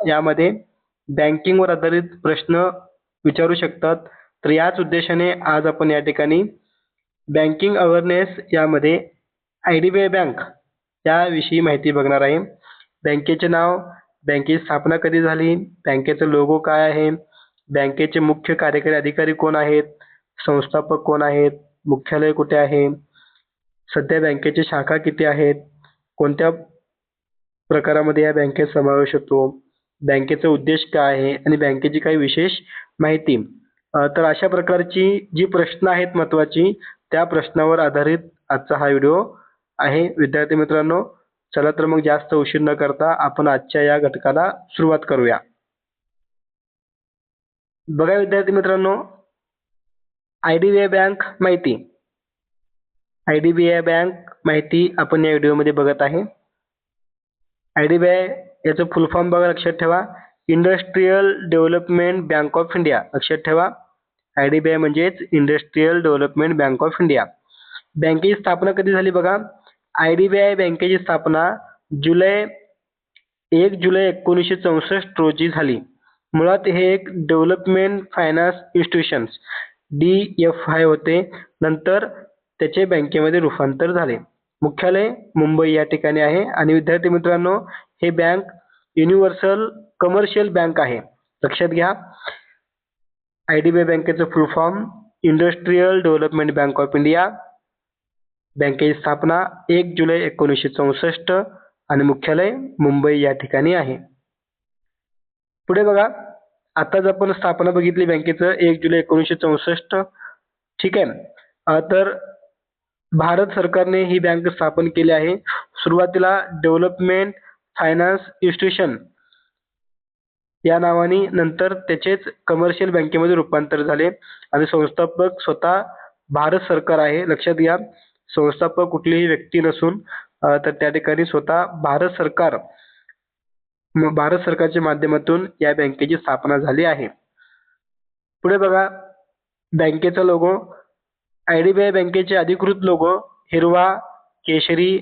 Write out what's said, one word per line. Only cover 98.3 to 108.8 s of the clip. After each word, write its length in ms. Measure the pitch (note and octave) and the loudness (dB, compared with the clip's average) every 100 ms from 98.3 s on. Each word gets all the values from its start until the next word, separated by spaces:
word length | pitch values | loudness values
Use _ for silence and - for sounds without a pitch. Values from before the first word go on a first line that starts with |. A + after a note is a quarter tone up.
| _ _ C#3+ | _ _ -4
बँकेची 400 | C#3+ C3+ D3+ D3+ | -2 0 -2 -2
स्थापना 460 | D3+ D3 D#3+ E3+ F#3 - - | -4 -2 0 0 -2 -8 0
एक 260 | F3 F3 F3 | 0 0 0
जुलै 220 | D#3+ E3+ | 0 0
एकोणीसशे 500 | E3 - D3 C3+ C#3 | -2 -2 0 0 -2
चौसष्ट 640 | C3+ C#3+ C3+ E3+ E3 E3+ F#3 G#3 - _ _ - | -2 -2 0 -4 -4 -2 -2 -2 -12 _ _ -4
आणि 140 | C#3+ | 0
मुख्यालय 480 | C#3+ C#3 - D#3 G3 C4 C4+ - | 2 0 -2 0 0 -4 -10 0
मुंबई 400 | C#3+ C#3 D3 D3 | 0 2 2 2
या 120 | C#3+ | 0
ठिकाणी 420 | C#3 C3 C#3 D#3 | -2 -4 -2 0
आहे. 240 | F3+ C3+ B2+ - _ _ _ _ _ _ _ _ _ _ _ _ _ _ _ - | 0 -2 -8 -14 _ _ _ _ _ _ _ _ _ _ _ _ _ _ _ -4
पुढे 160 | F#3 | 0
बघा, 240 | G#3 G3+ A3 - - - _ _ _ D#3+ | 2 4 2 -2 -20 -20 _ _ _ -4
आताच 300 | D3+ G3 F#3+ | 0 0 0
आपण 260 | F#3+ G3 | 0 -2
स्थापना 400 | F#3 F3+ F3 F3+ | -2 -4 0 0
बघितली 340 | F3+ F3 F3 F3 | 2 2 2 2
बँकेचं, 460 | D#3+ D#3+ D#3+ F3+ | 0 0 0 0
एक 320 | F#3 F3 E3 | 2 2 2